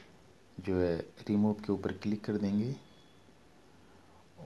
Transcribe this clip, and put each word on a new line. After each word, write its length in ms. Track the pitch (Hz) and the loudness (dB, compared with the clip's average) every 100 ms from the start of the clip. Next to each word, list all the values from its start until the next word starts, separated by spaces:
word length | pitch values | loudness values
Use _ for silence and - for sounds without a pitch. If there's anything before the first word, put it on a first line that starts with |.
| - - - - - - | -20 -20 -20 -20 -18 -10
जो 200 | 98 90 | 0 2
है 180 | 90 82 | 4 2
रिमूव 540 | - - - 104 107 | -4 -10 0 4 4
के 200 | 104 - | 2 0
ऊपर 200 | 98 98 | -2 0
click 320 | 95 104 104 | -4 -2 -2
कर 80 | - | -2
देंगे 440 | 104 101 104 120 139 - - - - - - - - - - - - - - - - | -2 0 0 0 -4 -10 -20 -20 -20 -20 -20 -20 -20 -20 -20 -20 -20 -20 -20 -20 -16